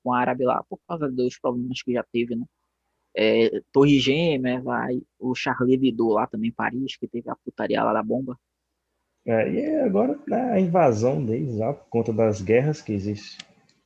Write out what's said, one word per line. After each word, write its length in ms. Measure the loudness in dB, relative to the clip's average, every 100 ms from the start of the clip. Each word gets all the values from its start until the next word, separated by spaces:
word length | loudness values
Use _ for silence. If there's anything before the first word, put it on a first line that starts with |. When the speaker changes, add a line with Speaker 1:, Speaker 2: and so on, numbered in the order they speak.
Speaker 1:
com 80 | -2
árabe 280 | 0 0 0
lá, 220 | 0 0 -4
por 80 | -12 -10
causa 180 | -6 -4
dos 280 | -2 -4 -2
problemas 440 | -4 -4 -6 -6
que 100 | -4
já 100 | -4
teve, 320 | -4 -4 -4
né? 120 | -4 -10 _ _ _ _ _ _
É, 460 | 0 2 4 4 0 0
Torre 300 | 4 6 6
Gêmeas, 680 | 4 2 2 0 -2 -4 -4
aí 360 | -4 -4 -6 -8 _
o 160 | -6
Charlie 400 | -4 -2 0 2
Hebdo 340 | 4 2 2 2
lá 180 | 2 0
também 220 | -4 -6
em 60 |
Paris, 420 | -4 -4 -4 -6 -8
que 100 | -10
teve 220 | -8 -10
a 80 | -12
putaria 480 | -10 -6 -2 0
lá 80 | 0
da 100 | 0
bomba. 360 | -2 -4 -4 -10 _ _ _ _ _ _ _ _ -2
Speaker 2:
É, 260 | 0 2
e 220 | 0 -2 0
agora, 380 | 0 2 0 -2 -4
né, 260 | -4 0
a 60 | 0
invasão 640 | 2 4 4 4 0 0
deles 360 | -2 -2 -2 -2
lá, 160 | -2
por 120 | -4 -4
conta 200 | -2 0
das 300 | 2 2 0
guerras 400 | 2 2 2 -2
que 120 | -4
existem. 420 | -4 -4 -6 -10 -20 -20 _ _ _